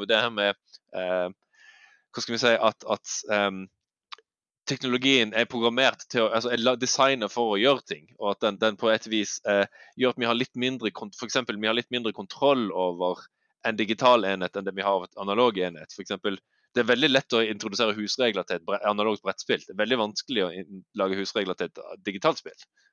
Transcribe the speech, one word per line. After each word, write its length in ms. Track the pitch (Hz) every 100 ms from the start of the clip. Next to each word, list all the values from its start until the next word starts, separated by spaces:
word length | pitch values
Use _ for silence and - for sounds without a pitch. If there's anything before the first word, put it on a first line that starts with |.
| 101
det 80 | 110
her 160 | 120
med, 240 | 107 101 101 _ - _ -
eh, 300 | 92 92 90 - _ _ - - - _ _
hva 140 | - -
skal 80 |
vi 60 | 117
si, 140 | 120 113 113
at, 180 | - - 104
at, 180 | - - - 104
ehm, 220 | 101 95 95 _ _ _ _ - _ _ _ _ -
teknologien 640 | 135 131 123 135 131 107 110
er 80 | 117
programmert 560 | 123 117 120 131 - -
til 160 | 123 110
å, 60 | 113
altså, 100 | 120 120
er 80 |
la-, 100 | 120 123
designet 480 | 123 - 135 131 104
for 240 | 120 117
å 60 | 101
gjøre 240 | 123 139 -
ting, 160 | 76 80 -
og 140 | 104
at 160 | 98 110
den, 100 | 98
den 160 | 110 101
på 80 | 117
et 160 | 110 110
vis, 240 | 110 101 - 107
eh, 220 | 101 98 - -
gjør 220 | - 127 120
at 80 |
vi 60 | 117
har 80 | 117
litt 180 | 123 123
mindre 320 | 127 131 107
kont-, 240 | - 107 -
for 100 | 113
eksempel, 320 | 135 120 104
vi 80 | 107
har 80 | 117
litt 160 | -
mindre 220 | 123 113 -
kontroll 540 | 101 - 139 131 104
over 480 | 87 90 87 90 90 - _ _ _
en 160 | 117 110
digital 480 | 104 110 127 120 98
enhet 320 | 95 90 101
enn 80 | 98
det 80 |
vi 80 | 95
har 160 | 98 98
over 80 | 90
et 160 | -
analog 400 | 98 104 123 110
enhet. 320 | 90 82 78
For 80 | -
eksempel, 380 | 95 98 104 95 _ _ _
det 140 | 123 117
er 20 |
veldig 220 | 123 147
lett 240 | 135 - 120
å 60 |
introdusere 480 | 110 107 113 98 113 107
husregler 480 | 104 - 123 98 87
til 80 | 90
et 60 |
bre-, 160 | 82 98 104
analogt 320 | 104 107 104 98
brettspill. 340 | - - 104
Det 140 | -
er 60 | 95
veldig 160 | 107 127
vanskelig 440 | 107 101 - 117 90
å 40 | 90
in-, 240 | 90 95 - 104
lage 200 | 95 95
husregler 380 | 95 110 95 90
til 80 | 87
et 140 | - - 98 104
digitalt 320 | 95 156 -
spill. 160 | - - - _ _